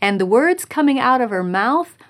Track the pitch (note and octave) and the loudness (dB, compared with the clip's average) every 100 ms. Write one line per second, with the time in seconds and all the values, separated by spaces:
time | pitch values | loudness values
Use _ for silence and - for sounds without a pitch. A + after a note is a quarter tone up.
0 | G3+ G3 F#3 A3 D#4+ F4+ - - D4 C4+ | -2 -2 2 2 2 0 -4 0 0 2
1 | B3+ B3+ A#3 G3 F3+ F#3+ A3 D#4 E4+ _ | 0 0 0 -4 -4 -2 0 -2 -4 _
2 | - | -20